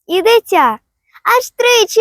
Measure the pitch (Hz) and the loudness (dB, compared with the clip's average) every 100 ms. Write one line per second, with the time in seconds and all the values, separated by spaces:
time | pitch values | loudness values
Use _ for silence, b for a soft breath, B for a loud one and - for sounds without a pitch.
0 | - 359 381 466 - 359 254 220 _ _ | -6 -2 2 0 0 0 0 -2 _ _
1 | b b - 480 - - 480 480 415 440 | b b -2 -2 -2 -4 0 0 0 0